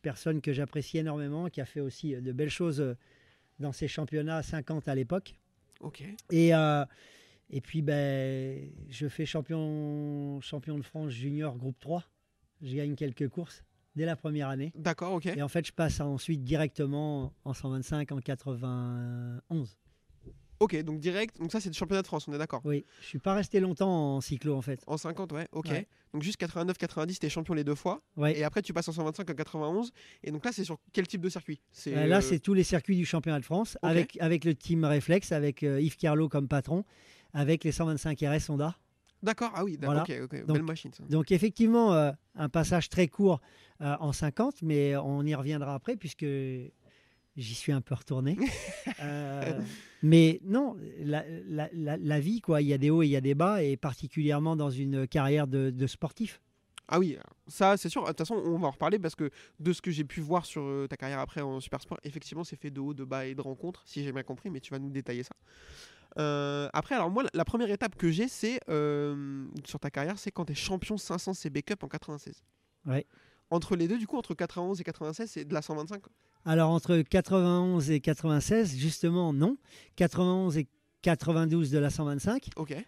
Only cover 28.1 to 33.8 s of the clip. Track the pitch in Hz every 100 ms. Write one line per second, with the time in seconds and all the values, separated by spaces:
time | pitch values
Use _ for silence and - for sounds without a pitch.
28.1 | - 147 151 151 - - 170 170 165 156
29.1 | 160 180 143 151 156 151 185 240 - -
30.1 | - 156 151 240 226 165 160 _ - 180
31.1 | 196 180 170 - 147 _ - 147 139 156
32.1 | 190 135 156 - 196 175 180 - 185 165
33.1 | 165 165 147 - 170 220 -